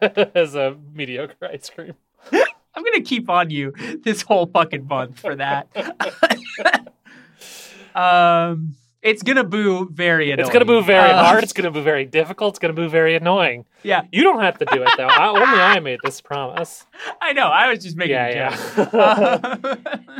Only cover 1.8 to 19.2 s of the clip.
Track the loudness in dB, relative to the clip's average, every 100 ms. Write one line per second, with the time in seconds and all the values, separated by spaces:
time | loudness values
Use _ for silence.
1.8 | -18 -20 _ _ -4 0 0 -2 _ -10
2.8 | -4 -4 -4 -6 -2 0 0 -4 -8 -10
3.8 | -14 -8 -6 -6 0 0 2 0 0 -4
4.8 | -6 -6 -6 -10 -10 -6 -4 -6 -6 -10
5.8 | -10 -8 -8 -2 -2 -2 -8 -6 -2 -2
6.8 | -4 _ _ -20 _ _ -20 -20 -20 -20
7.8 | -10 -2 2 4 6 4 0 -4 -8 -12
8.8 | _ _ -2 0 0 0 0 0 0 0
9.8 | -4 -2 0 2 0 -2 2 2 4 4
10.8 | 4 6 6 6 6 4 2 -4 -4 -2
11.8 | 0 0 0 -2 -2 -2 -4 -2 -4 -4
12.8 | -2 2 2 2 2 2 0 -2 -12 _
13.8 | -2 -2 0 2 2 4 0 0 -2 0
14.8 | 2 2 2 4 4 2 2 4 4 2
15.8 | 0 -6 -6 -10 -10 -8 -8 -8 -10 -12
16.8 | -20 -18 -16 -8 -4 0 2 4 2 0
17.8 | -6 -6 -2 -2 -2 -2 -4 -6 -6 -2
18.8 | 0 4 4 4